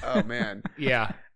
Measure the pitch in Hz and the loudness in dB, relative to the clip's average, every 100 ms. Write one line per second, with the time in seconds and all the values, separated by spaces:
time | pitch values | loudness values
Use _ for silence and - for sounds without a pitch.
0 | 123 160 - 120 110 101 - - 139 123 | 0 2 2 0 -4 -4 -8 -2 2 4
1 | 107 - - | 2 -2 -12